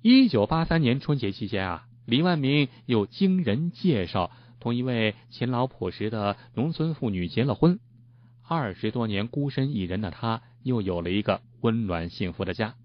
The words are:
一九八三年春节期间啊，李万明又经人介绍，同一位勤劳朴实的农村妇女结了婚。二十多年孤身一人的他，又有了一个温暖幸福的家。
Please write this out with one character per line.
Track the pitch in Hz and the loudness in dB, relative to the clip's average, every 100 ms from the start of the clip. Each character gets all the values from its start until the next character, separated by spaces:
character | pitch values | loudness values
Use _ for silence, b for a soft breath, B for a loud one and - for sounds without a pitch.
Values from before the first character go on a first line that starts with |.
一 | 226 262 247 | 8 8 8
九 | 117 | 4
八 | 101 160 | 2 0
三 | 165 165 | 2 2
年 | 131 135 | 2 2
春 | - 143 | 0 0
节 | 101 | -2
期 | 101 104 | -4 -6
间 | 101 95 | -4 -4
啊， | 85 - - | -6 -12 -20
李 | - 139 | -2 2
万 | 180 165 | 2 2
明 | 135 147 139 B | 2 2 0 B
又 | - 113 | 0 0
经 | 101 - 196 185 | 0 0 2 2
人 | 135 113 170 | 0 0 -2
介 | - 185 117 | 0 0 2
绍， | 87 98 87 B B - | 0 -2 -4 B B -8
同 | 117 | -4
一 | 120 | -2
位 | 127 117 110 107 B | -2 0 0 -2 B
勤 | - 120 | -6 -4
劳 | 123 131 | -2 -2
朴 | - 95 | -4 -8
实 | - 107 | -4 -6
的 | 110 101 101 B | -2 -2 -4 B
农 | - 151 | -4 -4
村 | 165 160 | -2 -4
妇 | 151 123 | -2 -2
女 | 92 87 | -2 -2
结 | - | -2
了 | 135 | -2
婚。 | 104 165 180 - - - b b b | 2 2 2 -6 -20 -20 b b b
二 | - 165 117 | -6 -4 -4
十 | 90 110 | -4 -4
多 | 123 113 | -2 -2
年 | 98 113 | -2 -4
孤 | 147 143 | -4 -4
身 | 135 135 | -2 -2
一 | 123 | -2
人 | 90 95 | -4 -4
的 | 104 | -6
他， | 73 117 113 b b | -6 -4 -4 b b
又 | 127 123 | -2 -2
有 | 95 87 | 0 -2
了 | 85 | 0
一 | 101 | 0
个 | 110 92 - - | 0 -2 -4 -2
温 | 117 113 | 0 0
暖 | 104 85 87 | -2 -4 -6
幸 | - 92 | -4 -6
福 | - | -4
的 | 92 | -6
家。 | 90 110 - | -4 -6 -8